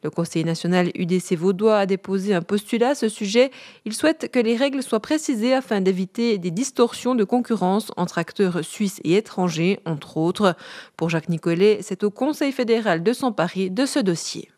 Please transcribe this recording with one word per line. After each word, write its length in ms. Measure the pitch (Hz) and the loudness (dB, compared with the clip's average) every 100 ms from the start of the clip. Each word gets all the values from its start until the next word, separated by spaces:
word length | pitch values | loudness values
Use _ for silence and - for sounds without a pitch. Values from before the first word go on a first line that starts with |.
Le 80 | 151 | -6
Conseil 340 | - 170 170 | -4 -2 -2
national 460 | 160 160 175 180 180 - | -2 -2 0 2 2 -2
U 100 | 175 | 0
D 140 | 180 | 0
C 140 | - 170 | 0 0
vaudois 420 | 180 185 220 214 | 2 2 4 4
a 80 | 196 | 2
déposé 480 | 190 - 190 190 | -2 -2 -4 0
un 80 | 190 | 0
postulat 480 | 170 208 - 233 240 | 0 -2 0 0 2
à 40 | |
ce 140 | 285 226 | 2 -2
sujet. 440 | - 202 220 262 - - - - | -2 -2 2 2 0 -20 -14 -10
Il 80 | |
souhaite 360 | 220 311 320 240 | 0 0 0 -2
que 100 | 254 | 0
les 160 | 226 226 | 2 2
règles 260 | 277 277 | 0 -2
soient 180 | 247 226 | -2 -4
précisées 540 | 214 311 311 247 233 | 0 -2 0 0 2
afin 260 | 262 262 208 | 2 2 0
d'éviter 560 | 185 185 190 - 233 208 | 2 0 -2 -2 0 0
des 140 | 180 | -2
distorsions 640 | 165 269 - 233 - 247 | -4 -4 2 0 2 -2
de 100 | 254 | 0
concurrence 680 | 196 247 233 220 180 196 214 - | 2 0 0 0 2 0 -2 -4
entre 220 | 175 - | -4 -2
acteurs 460 | 165 - 196 175 | -6 0 0 0
suisses 360 | 156 - 202 - | -6 -4 -4 -2
et 100 | - | 0
étrangers, 640 | 185 220 - 180 160 170 196 - | 0 0 -2 -2 2 0 0 -2
entre 300 | 156 - - | -6 -6 -2
autres. 380 | 165 185 208 165 - - - - | -2 2 2 2 -8 -18 -20 -6
Pour 120 | 165 | -2
Jacques 220 | 165 - | -2 -2
Nicolet, 480 | 165 - 170 202 214 | -4 0 4 4 4
c'est 220 | 190 190 | -2 -2
au 80 | 208 | -4
Conseil 420 | 196 269 302 285 | -2 -4 0 -2
fédéral 500 | 269 233 226 220 165 | -2 0 2 2 0
de 80 | 170 | 0
s'emparer 560 | 247 262 208 175 185 190 | 0 -2 0 -2 0 -4
de 160 | 190 262 | -2 0
ce 140 | - | 0
dossier. 500 | 196 165 - - - | 0 -2 -4 -10 -14